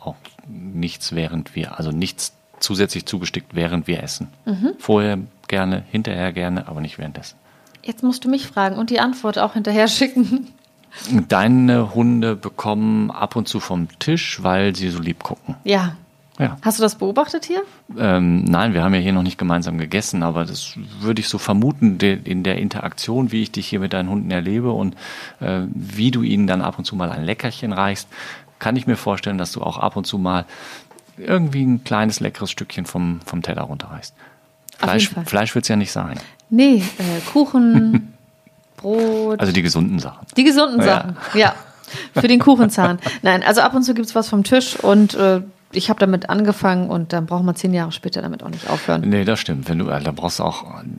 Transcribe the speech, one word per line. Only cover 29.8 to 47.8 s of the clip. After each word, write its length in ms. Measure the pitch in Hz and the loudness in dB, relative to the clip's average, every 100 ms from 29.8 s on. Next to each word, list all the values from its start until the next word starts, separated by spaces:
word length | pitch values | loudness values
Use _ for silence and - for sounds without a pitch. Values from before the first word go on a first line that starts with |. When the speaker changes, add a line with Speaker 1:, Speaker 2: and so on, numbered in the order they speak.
| 98 104 | -4 -4
Speaker 1:
und 100 | 90 | -6
zu 100 | 101 | -2
mal 260 | 90 90 87 - - - - - _ - | -2 -2 -4 -14 -18 -20 -20 -20 _ -12
irgendwie 480 | 190 185 160 139 | -2 0 2 2
ein 180 | 131 123 | 2 2
kleines, 380 | - 107 110 110 | 2 0 0 0
leckeres 320 | 107 - 98 | -4 -4 -8
Stückchen 340 | - 101 - 87 | -8 -8 -8 -6
vom, 340 | 90 87 85 - | -2 -2 -4 -6
vom 160 | 87 | -8
Teller 200 | 82 82 | -6 -6
runterreichst. 520 | - 73 - 78 - _ - _ _ _ - | -6 -8 -12 -14 -18 _ -20 _ _ _ -20
Speaker 2:
Auf 40 | - | -4
Speaker 1:
Fleisch, 240 | - 98 | 0 2
Speaker 2:
jeden 120 | 202 - | 0 -2
Fall. 80 | |
Speaker 1:
Fleisch 300 | 165 101 110 120 | -2 -2 0 -2
wird's 100 | - | 0
ja 80 | |
nicht 160 | 104 98 | 0 0
sein. 300 | - 87 - - _ - | -4 -6 -8 -14 _ 0
Speaker 2:
Nee, 340 | 226 277 233 185 - | 4 6 6 2 -4
äh, 220 | 180 170 - | -4 -4 0
Kuchen, 840 | 285 285 254 233 226 220 226 - - _ _ _ | 2 4 4 6 6 6 2 0 -16 _ _ _
Speaker 1:
<laughs> 300 | _ _ - | _ _ -12
Speaker 2:
Brot. 640 | 196 220 226 220 220 214 | -2 0 2 0 0 0
Speaker 1:
Also 120 | 98 | 2
die 100 | 90 | 2
gesunden 360 | 85 78 87 90 | 2 2 2 0
Sachen. 260 | 65 - - - | -4 -14 -6 4
Speaker 2:
Die 80 | |
gesunden 340 | 269 277 294 240 | 4 6 2 4
Speaker 1:
Ja. 80 | 202 | 4
Speaker 2:
Sachen, 300 | 185 185 175 - | 4 0 -8 -2
ja. 180 | 214 208 - - - - - - | 4 4 2 -12 -20 -18 -14 -4
Für 140 | - 240 | 0 6
den 100 | 247 | 6
Kuchenzahn. 640 | 277 247 214 208 175 175 - - | 8 8 6 4 2 2 -4 0
Nein, 200 | 190 185 | 2 4
also 180 | - 214 | 4 4
ab 140 | - | 4
und 80 | 262 | 4
zu 100 | 254 | 2
gibt's 220 | 233 226 | 0 0
was 140 | 226 220 | 0 2
vom 160 | 208 | 2
Tisch 320 | 202 254 254 - | 4 4 2 0
und... 360 | 202 202 208 | 6 8 6
Äh, 260 | - 196 185 196 - _ | 6 4 4 0 -16 _
ich 200 | 185 185 | -6 -2
hab 80 | 214 | 2
damit 320 | 190 185 - | 4 2 0
angefangen 580 | 185 208 202 190 180 180 | 0 2 2 2 2 0
und 240 | 175 165 | -2 -2
dann 140 | 170 165 | -2 -2
braucht 180 | 175 | 0
man 100 | 180 | 0
zehn 200 | 175 185 | 0 0
Jahre 180 | 180 | 0